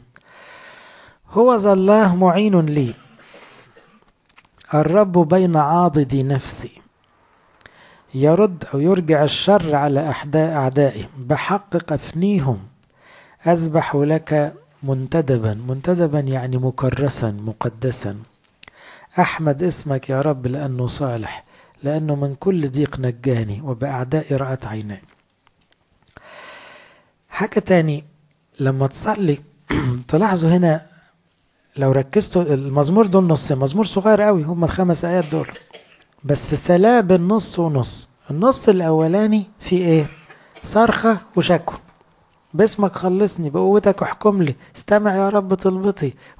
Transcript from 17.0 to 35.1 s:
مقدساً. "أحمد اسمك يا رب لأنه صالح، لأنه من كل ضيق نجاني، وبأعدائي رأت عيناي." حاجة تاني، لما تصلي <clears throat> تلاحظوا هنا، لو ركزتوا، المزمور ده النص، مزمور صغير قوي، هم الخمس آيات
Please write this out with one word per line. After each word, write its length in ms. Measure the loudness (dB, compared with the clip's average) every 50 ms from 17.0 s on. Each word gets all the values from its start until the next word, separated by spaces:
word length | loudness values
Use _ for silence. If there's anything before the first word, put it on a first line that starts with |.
| -4 -4 -4 -4 -6 -6
مقدساً. 840 | -6 -6 -8 -10 -8 -6 -8 -8 -8 -6 -6 -6 -6 -6 -8 -10 -10 -12 -16 _ _ _ _ _ _ _ -20 -20 _ _ -20 -20 -20 -20 -20 _ -2 -2
"أحمد 440 | -2 -2 -2 -4 -2 -2 -2 0 -2
اسمك 480 | -4 -4 -4 -6 -6 -6 -6 -4 -4
يا 100 | -4 -2
رب 260 | -2 -2 -2 -2 -4
لأنه 400 | -6 -6 -6 -6 -6 -6 -4 -6
صالح، 580 | -6 -6 -6 -6 -6 -6 -6 -8 -10 -12 -16 -18 _ _ _ _ _ _ _ -6
لأنه 320 | -4 -4 -4 -2 -4 -4
من 200 | -2 -4 -6 -6
كل 340 | -4 -2 -2 0 0 -2 -2
ضيق 320 | -2 -2 -2 -2 -4 -4
نجاني، 600 | -4 -4 -6 -4 -2 -2 -2 -2 -2 -4 -6 -10
وبأعدائي 760 | -8 -8 -8 -6 -6 -6 -6 -6 -6 -4 -4 -4 -2 -2 -4
رأت 300 | -4 -4 -4 -8 -8 -8
عيناي." 360 | -10 -10 -10 -10 -10 -12 -14 _ _ _ _ _ _ _ _ _ _ _ _ _ _ _ _ _ _ _ _ _ _ _ -20 _ -20 -20 -20 -20 -20 -20 -20 -20 -20 -20 -20 -20 _ _ _ _ _ _ _ _ _
حاجة 320 | -6 -6 -6 -2 -2 -4
تاني، 440 | 0 2 2 2 2 0 -2 -4 -8 _ _ _ _ _ _ _ _ _ _ -4
لما 260 | -2 -2 0 0 0
تصلي 520 | -2 -2 -4 -4 -4 -2 0 0 0 0 -2 -4 _ _ _ _ -4 -4
<clears throat> 360 | -2 -2 -2 -4 -4 -4 -2
تلاحظوا 420 | 0 2 2 2 0 2 2 4
هنا، 300 | 4 4 4 2 2 0 -4 -12 _ -20 _ _ _ _ _ _ _ _ _ _ _ _ _ _ -6
لو 160 | -2 0 2 2
ركزتوا، 500 | 2 0 0 0 -2 -2 0 -2 -2 0
المزمور 640 | 0 0 -2 -2 -2 -2 -2 0 2 2 2 2
ده 120 | 4 4 2
النص، 340 | 4 4 2 0 0 -2 -2
مزمور 320 | -2 -2 -2 0 -2 -2
صغير 380 | -2 -2 -2 2 2 2 4 4
قوي، 200 | 2 2 0 0
هم 220 | -2 -2 -2 -2
الخمس 400 | -2 0 0 0 0 0 -2 -2
آيات 220 | -2